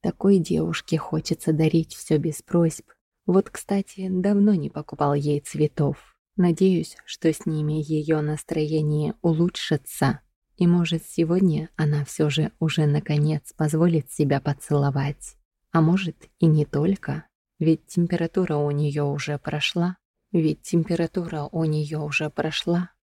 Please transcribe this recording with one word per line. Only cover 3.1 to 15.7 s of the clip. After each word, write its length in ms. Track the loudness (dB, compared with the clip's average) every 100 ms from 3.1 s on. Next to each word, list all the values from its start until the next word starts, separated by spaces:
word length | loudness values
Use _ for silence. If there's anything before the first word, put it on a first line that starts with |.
| _ 0
Вот, 240 | 0 0
кстати, 580 | -8 -4 -4 -4 -8 -4
давно 460 | -2 0 4 4
не 160 | 2 0
покупал 420 | -8 -12 -2 0
ей 280 | 0 0 -2
цветов. 760 | -4 -2 -2 2 -2 -2 _ _ _ 0
Надеюсь, 580 | 2 4 2 2 -2 -12
что 280 | -18 -2 -2
с 140 | 0 -2
ними 360 | -2 -2 -2
ее 380 | -2 -4 0 0
настроение 920 | 0 -4 -4 -2 0 0 0 0 -2 -2
улучшится. 1000 | 0 2 0 -2 -2 -2 -4 -2 -2 -2 _ _ _ _
И, 120 | 2
может, 340 | 4 2 -2
сегодня 640 | -6 -2 0 2 2 2 -4
она 300 | -2 0 0
все 260 | -2 -2 0
же 220 | 2 -2 _
уже 260 | -2 2 2
наконец 680 | 2 0 0 0 -2 -6 -4
позволит 560 | -2 2 2 2 -2
себя 280 | -2 0 2
поцеловать. 960 | -2 -4 0 0 2 0 -4 -6 -14 -20 _ _ _